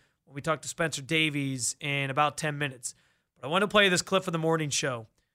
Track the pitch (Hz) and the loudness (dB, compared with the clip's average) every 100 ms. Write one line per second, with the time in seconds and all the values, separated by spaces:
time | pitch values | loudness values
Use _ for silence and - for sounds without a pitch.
0 | _ _ _ 139 147 151 - - 165 - | _ _ _ -8 -4 -4 -4 -4 -4 -4
1 | 135 160 156 143 139 131 117 - 147 143 | -2 2 2 0 -2 -2 -4 -4 -4 -2
2 | 139 131 151 143 156 147 143 127 - - | -2 2 0 0 -4 -2 -4 -6 -14 -14
3 | _ _ _ _ 131 175 202 208 202 180 | _ _ _ _ -2 0 4 6 6 4
4 | - 190 185 165 160 165 151 - 147 120 | 2 0 0 0 2 0 0 -2 -2 -4
5 | 110 _ _ | -10 _ _